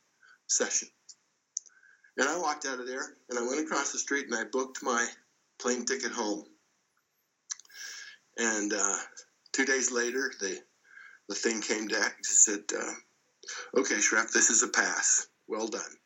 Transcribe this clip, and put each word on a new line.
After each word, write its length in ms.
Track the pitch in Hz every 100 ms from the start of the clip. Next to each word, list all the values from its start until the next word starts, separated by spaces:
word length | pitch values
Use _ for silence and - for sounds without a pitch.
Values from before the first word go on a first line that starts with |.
| _ _ - - -
session. 420 | - 104 - - _ - - _ _ _ - - _ - _ - 123
And 120 | 139
I 100 | 175
walked 280 | 156 147 135
out 120 | 127
of 80 | 123
there, 300 | 131 147 - -
and 80 | 123
I 80 | 120
went 140 | 147
across 300 | 156 156 135
the 80 | 131
street, 280 | - 139 139
and 80 |
I 100 | 113
booked 380 | 107 131 131 -
my 240 | 131 117 117 - _ _ _ -
plane 240 | 123 123
ticket 280 | 120 123 117
home. 320 | 120 104 101 - _ _ _ _ _ _ _ _ _ - - - - - - - - _ 117
And, 360 | 117 107 104
uh, 240 | 104 101 87 - - - _ _
two 120 | -
days 260 | 135 135 120
later, 420 | 120 120 131 135 -
the, 180 | 95 87 - _ _ - - - -
the 60 |
thing 280 | 98 117 110
came 240 | 98 107 107
back 300 | 107 117 -
and 100 | -
said, 340 | - 107 104 - -
uh, 140 | - - _ _ _ _ - - - -
"Okay, 160 | - 101
Schrepp, 340 | - 110 110
this 180 | 113 -
is 120 | -
a 60 | 117
pass. 580 | - 92 - - - - _ -
Well 200 | 110 110
done. 280 | 98 - -